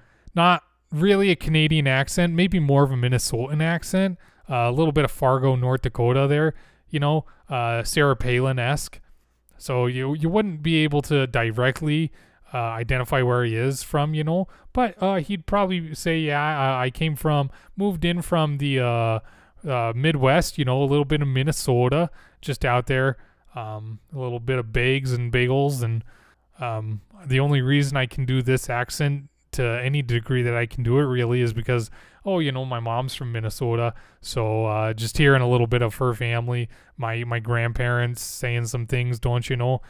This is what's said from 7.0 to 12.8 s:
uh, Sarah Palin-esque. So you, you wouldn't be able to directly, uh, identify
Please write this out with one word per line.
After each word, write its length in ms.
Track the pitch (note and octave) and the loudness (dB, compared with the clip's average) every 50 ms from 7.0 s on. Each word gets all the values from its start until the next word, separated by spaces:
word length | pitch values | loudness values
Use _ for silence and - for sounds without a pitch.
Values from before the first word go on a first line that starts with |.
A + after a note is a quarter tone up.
| C#3+ D3 D#3 D#3 - - - _ _ - | 0 0 0 0 -2 -6 -18 _ _ -6
uh, 360 | D3 B2 A#2+ A#2 A#2 A#2 A2+ | -4 -2 -2 0 -2 -2 -2
Sarah 320 | - - D#3+ D3 C#3+ C3 | -2 2 4 4 4 4
Palin-esque. 840 | - - B2+ B2 B2 C3 C3 C3 B2 A#2 B2 D3 D3 - - - - - _ - _ _ _ _ _ _ _ _ | 2 0 0 0 2 2 0 0 0 0 0 -2 -2 -4 -10 -14 -20 -20 _ -20 _ _ _ _ _ _ _ _
So 300 | - - - C3 B2 B2 | -16 -8 -4 0 0 0
you, 280 | B2 B2 B2+ C3 C3+ D3+ | 0 -2 -2 -4 -4 -2
you 140 | D#3 D#3 E3 | -2 0 2
wouldn't 360 | F3+ G#3+ G#3+ G3+ E3 D3+ D3 | 2 2 0 0 -4 -4 -2
be 180 | E3 E3 D#3 | 0 2 2
able 200 | D#3 D3+ D3 D3 | 2 2 2 0
to 260 | - - D3+ C#3 C3 B2 | 0 2 2 2 2 2
directly, 840 | A#2 B2 A2+ A2+ G#2+ B2 B2 C3 B2+ - D#3+ D3+ D3 D#3+ E3 - - - _ _ _ _ - - - | 0 0 0 0 0 2 0 0 0 0 -2 -2 0 0 -2 -4 -6 -12 _ _ _ _ -18 -10 -6
uh, 40 | B2 | -6
identify 600 | A#2 A2+ A2+ A2+ | -4 -4 -4 -6